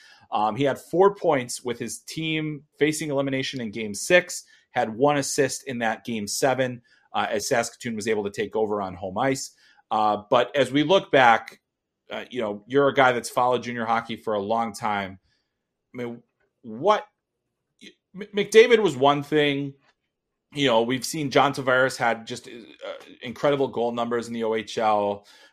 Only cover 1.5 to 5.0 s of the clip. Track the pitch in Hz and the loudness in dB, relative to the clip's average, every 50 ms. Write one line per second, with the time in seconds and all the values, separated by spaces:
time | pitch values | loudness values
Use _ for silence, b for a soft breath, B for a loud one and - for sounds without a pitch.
1.5 | - - - 120 117 - 123 113 - - _ - - 160 160 160 156 156 156 151 | -10 -8 -8 -8 -6 -6 -8 -10 -10 -12 _ -14 -10 -8 -6 -4 -4 -4 -4 -6
2.5 | 151 143 - _ _ - 147 156 151 - 165 147 139 139 139 139 135 131 131 - | -8 -10 -14 _ _ -2 0 0 0 -2 -4 -4 -2 -2 -2 -2 -4 -4 -6 -6
3.5 | - 131 117 107 101 117 110 104 101 - - - 180 180 175 - - - - b | -8 -8 -8 -8 -8 -8 -8 -8 -8 -6 0 2 2 2 2 0 -8 -14 -16 b
4.5 | b b b b b 127 120 110 110 110 | b b b b b -4 -2 -2 0 2